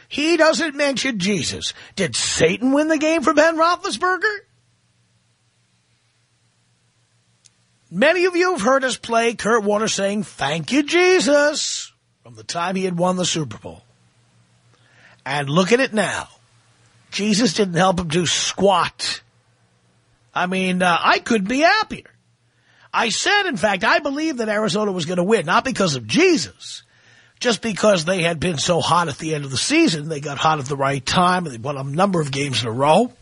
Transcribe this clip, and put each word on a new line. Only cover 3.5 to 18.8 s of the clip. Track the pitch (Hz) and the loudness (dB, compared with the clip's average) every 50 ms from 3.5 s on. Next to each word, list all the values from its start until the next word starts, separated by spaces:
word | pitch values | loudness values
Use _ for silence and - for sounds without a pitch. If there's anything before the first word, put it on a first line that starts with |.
| 330 | 4
Roethlisberger? | 311 320 339 359 339 370 392 226 220 359 359 370 349 381 427 415 403 - _ _ _ _ _ _ _ _ _ _ _ _ _ _ _ _ _ _ _ _ _ _ _ _ _ _ _ _ _ _ _ _ _ _ _ _ _ _ _ _ _ _ _ _ _ _ _ _ _ _ _ _ _ _ _ _ _ _ _ _ _ _ _ _ _ _ _ _ _ | 2 2 2 2 0 -4 -6 -4 -2 -2 -2 0 0 -2 -4 -4 -6 -10 _ _ _ _ _ _ _ _ _ _ _ _ _ _ _ _ _ _ _ _ _ _ _ _ _ _ _ _ _ _ _ _ _ _ _ _ _ _ _ _ _ _ _ _ _ _ _ _ _ _ _ _ _ _ _ _ _ _ _ _ _ _ _ _ _ _ _ _ _
Many | 160 185 262 311 349 370 349 | -2 2 2 4 4 4 2
of | 370 359 | 2 2
you | 339 359 370 | 2 2 2
have | 370 262 | 0 0
heard | 190 254 269 269 262 | 0 2 2 2 0
us | 254 214 | -2 -4
play | - - - 226 226 233 233 220 | -6 -6 -4 -2 0 0 0 -2
Kurt | - - 202 240 233 202 | -2 -2 0 0 0 2
Warner | 208 208 208 220 | 0 0 0 -2
saying, | - - - 196 196 202 214 175 | -2 -2 -2 -2 -2 -2 -4 -6
"Thank | - - - 139 139 156 170 151 - 240 | -8 -8 -6 -4 -4 -4 -4 -4 0 0
you, | 294 294 | 0 0
Jesus," | 285 311 349 359 370 370 359 196 262 294 294 294 294 302 - - - - - - - _ _ _ _ _ _ - | 2 2 2 4 4 4 4 4 4 4 4 4 2 0 -2 -4 -6 -6 -8 -10 -14 _ _ _ _ _ _ -20
from | 117 120 | -20 -20
the | 110 110 | -18 -14
time | - - 170 170 185 190 | -10 -6 -4 -4 -4 -2
he | 190 185 | -2 -2
had | 190 180 | -2 -2
won | 170 175 185 185 | 0 0 0 0
the | 185 175 | 0 -2
Super | - - 165 147 113 - | -2 -2 -4 -4 -6 -10
Bowl. | - - 87 - - _ _ _ _ _ _ _ _ _ _ _ _ _ _ _ _ _ _ _ _ _ _ _ _ _ _ _ _ - | -14 -16 -16 -16 -18 _ _ _ _ _ _ _ _ _ _ _ _ _ _ _ _ _ _ _ _ _ _ _ _ _ _ _ _ -10
And | 131 139 147 143 139 | -6 -4 -4 -2 0
look | 147 180 185 175 233 | 2 2 4 4 2
at | 254 | 2
it | 269 - 208 | 2 0 0
now. | 214 180 147 117 78 - - - _ _ _ _ _ _ _ _ _ _ _ _ _ _ _ | -2 -2 -2 -4 -6 -8 -12 -16 _ _ _ _ _ _ _ _ _ _ _ _ _ _ _
Jesus | - - 202 214 208 185 254 190 - | -8 -4 -2 0 2 2 2 0 2
didn't | - 208 185 170 | 0 -2 0 2
help | 160 190 190 185 175 | 2 2 2 2 0
him | 180 | -2
do | 156 151 180 170 | -2 -2 0 0
squat. | - - - - - - - 185 202 185 170 | 0 -2 -2 -4 -4 -2 0 2 4 4 2